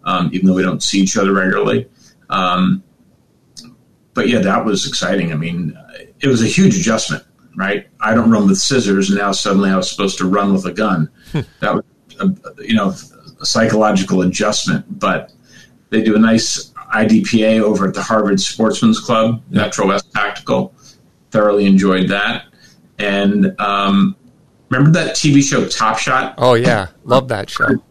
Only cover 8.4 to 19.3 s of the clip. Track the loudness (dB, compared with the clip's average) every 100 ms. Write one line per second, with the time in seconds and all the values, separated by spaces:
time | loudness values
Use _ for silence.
8.4 | 4 2 2 0 2 0 2 0 0 -2
9.4 | 0 2 2 0 -2 -4 -4 -2 -2 0
10.4 | 2 0 -2 -4 -2 -2 -4 _ -8 -8
11.4 | -8 _ -4 -4 -6 _ _ -4 -4 -4
12.4 | -12 -18 -2 0 0 -4 -16 _ -20 -10
13.4 | -4 0 0 2 2 0 0 0 0 -2
14.4 | -2 -2 -4 -4 -6 -6 -4 -4 -6 _
15.4 | _ -20 -20 _ _ 0 2 2 4 2
16.4 | 0 -6 -10 -20 -6 -2 2 2 2 2
17.4 | 4 2 2 0 -2 -4 -2 0 2 0
18.4 | -2 -2 -2 2 2 0 0 0 0